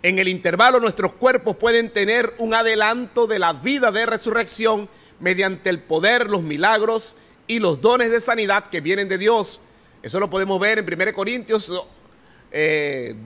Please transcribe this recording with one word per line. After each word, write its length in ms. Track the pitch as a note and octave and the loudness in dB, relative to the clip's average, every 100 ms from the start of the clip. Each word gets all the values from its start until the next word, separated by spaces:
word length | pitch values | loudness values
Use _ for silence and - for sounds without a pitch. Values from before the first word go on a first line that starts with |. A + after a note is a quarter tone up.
En 160 | F3 F#3 | 0 0
el 80 | F#3+ | 0
intervalo, 520 | F#3 F3+ F3 A#3+ B3+ | 0 -2 4 4 4
nuestros 340 | A3+ - F#3 | 2 -2 -4
cuerpos 420 | - B3 B3+ A#3 F3+ | 2 2 2 0 0
pueden 360 | A#3 A#3 A#3 | 2 2 2
tener 420 | G#3+ G3+ A#3 A3+ - | 0 0 2 0 -4
un 160 | A3+ | -2
adelanto 760 | A3 A3+ A3 G#3+ A#3 B3 - A3+ | 0 2 2 2 0 -4 -2 0
de 120 | G#3+ | 2
la 140 | E3+ | 0
vida 380 | D3 E3+ C#4 B3 | -2 -2 0 0
de 140 | G3+ A3+ | 0 -2
resurrección 840 | A3 A#3+ A3 A3+ - A3+ G#3+ G#3 - _ _ | -2 -2 -2 -4 -2 0 0 -4 -18 _ _
mediante 500 | F3 F#3 F#3+ F#3+ G3 | -2 0 -2 -2 -4
el 100 | F3 | -4
poder, 500 | - D#3+ F#3+ A#3+ A3+ | -2 0 2 2 0
los 140 | G#3 | -2
milagros 720 | D#3+ D3 F#3+ A3 A3 A3+ A3 - _ _ - | -4 0 2 2 2 -2 -6 -18 _ _ -6
y 120 | A#3 | -2
los 220 | G3 C#3+ | 0 2
dones 300 | E3+ B3 A#3 | 2 2 2
de 100 | A#3 | 0
sanidad 480 | - A#3 G#3 G3+ G3+ | 0 -2 0 0 -2
que 120 | F3 | -8
vienen 260 | D#3 G3 G3 | -2 -2 -2
de 100 | F#3+ | 0
Dios. 440 | G#3 A3+ G3 - - _ _ _ | 2 2 0 -10 -20 _ _ _
Eso 160 | - F3+ | -8 -4
lo 100 | G3 | -2
podemos 300 | F#3 G3 F#3+ | -2 -2 0
ver 200 | G3+ A3 | 0 0
en 60 | F3+ | -2
primera 260 | E3+ F#3+ | -2 -4
Corintios, 580 | G#3 G3 B3 G#3+ A3 - F3+ - _ _ _ _ _ _ | -2 -4 -6 -2 -4 -2 -10 -10 _ _ _ _ _ _
eh, 640 | - D3+ D#3 D3 C3+ A#2+ A2 | -2 0 0 -2 -4 -8 -12